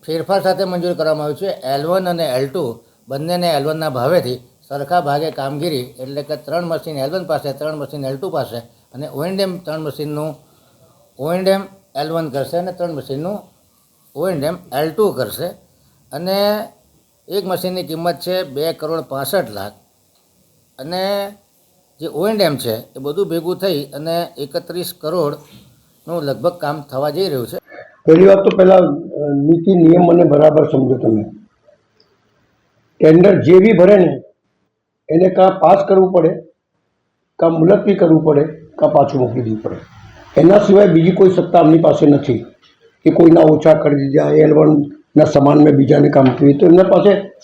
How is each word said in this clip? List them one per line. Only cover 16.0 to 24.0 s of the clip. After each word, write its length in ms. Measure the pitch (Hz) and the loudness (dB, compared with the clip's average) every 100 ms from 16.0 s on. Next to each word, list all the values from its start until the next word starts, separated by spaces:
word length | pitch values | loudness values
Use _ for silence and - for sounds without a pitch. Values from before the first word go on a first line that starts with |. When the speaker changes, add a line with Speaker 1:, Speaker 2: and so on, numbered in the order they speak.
| _ | _
Speaker 1:
અને 560 | 139 175 196 202 208 - _ _ _ _ _ _ | -12 -6 -4 -2 -4 -8 _ _ _ _ _ _
એક 180 | 185 190 | -8 -6
મશીનની 360 | 180 185 185 | -6 -6 -8
કિંમત 320 | 151 160 170 | -10 -8 -6
છે 280 | 175 180 185 | -8 -6 -8
બે 300 | 170 131 160 | -8 -8 -8
કરોડ 280 | 160 151 160 | -8 -8 -10
પાસઠ 500 | - 135 139 202 127 | -10 -10 -6 -6 -6
લાખ 220 | 104 98 _ _ _ _ _ _ _ _ _ _ _ | -12 -16 _ _ _ _ _ _ _ _ _ _ _
અને 540 | 139 180 190 202 202 208 _ _ _ _ _ _ | -12 -8 -6 -6 -10 -14 _ _ _ _ _ _
જે 60 | 160 | -12
ઓ 220 | 143 196 | -6 -4
એન્ડ 120 | 220 | -2
એમ 160 | 180 139 | -2 -2
છે 140 | 120 | -6
એ 300 | 110 135 - | -8 -10 -14
બધું 280 | 135 156 190 | -10 -6 -6
ભેગું 280 | 165 165 180 | -6 -6 -6
થઈ 280 | 190 151 | -6 -6
અને 440 | 143 143 | -8 -12